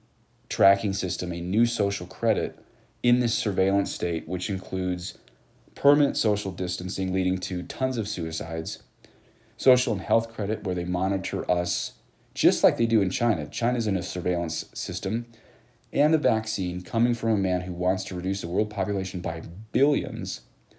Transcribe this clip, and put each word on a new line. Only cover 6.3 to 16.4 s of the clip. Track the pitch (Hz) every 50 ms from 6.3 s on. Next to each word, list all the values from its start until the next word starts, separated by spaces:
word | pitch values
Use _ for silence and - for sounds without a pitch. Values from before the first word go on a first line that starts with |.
| 104 98 - 95
distancing | 87 92 92 87 - - 90 92 - - 95 92
leading | 92 95 92 92 92 92
to | - - 92 87
tons | 82 - - - 131 131 127
of | 120 101
suicides, | - - 87 82 80 80 - - 85 82 82 80 - - - - _ _ _ _ - _ _ _ _ _ _ _ _ _
social | - - 139 127 123 - 123 107
and | 92
health | - - 110 113 113 -
credit | - - 104 98 110 110
where | - 95 90
they | 90 87
monitor | 90 90 87 92 98 98 95 95 - - 95 - -
us | 90 87 87 90 - - - - - _ _ _ _ _ _ _ -
just | - - 175 190 -
like | - 180 -
they | - 117
do | 110 113 107
in | 98 90
China. | - - 117 117 101 82 76
China's | - - - 117 120 127 120 110
in | 107 98
a | 90
surveillance | 87 - - 90 85 92 90 85 87 80 78 - - - -
system, | - - - 87 - - 95 110 120 117 - - - - - - - _ _ _ _ _ -
and | - 135 147 156 160
the | 147
vaccine | 131 123 113 110